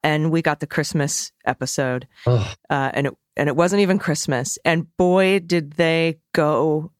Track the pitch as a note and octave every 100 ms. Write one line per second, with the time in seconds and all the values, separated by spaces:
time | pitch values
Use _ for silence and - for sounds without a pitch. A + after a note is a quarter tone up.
0 | D3+ D3+ D#3 E3 D#3+ D3 D3+ - D3+ D#3+
1 | C#3+ - - _ - B2+ B2+ - C3+ B2+
2 | C3 _ - A#2+ G2+ - _ D3 C3+ -
3 | C#3 - _ - D3 C#3 F3 G3+ G3 G3
4 | - D3 - C3 C3 - - E3 D#3+ _
5 | F3+ F#3 F#3+ G3 E3+ F3 D3 D3+ E3 E3
6 | E3 D#3+ _ - D3+ D3 D#3+ D3+ D#3+ _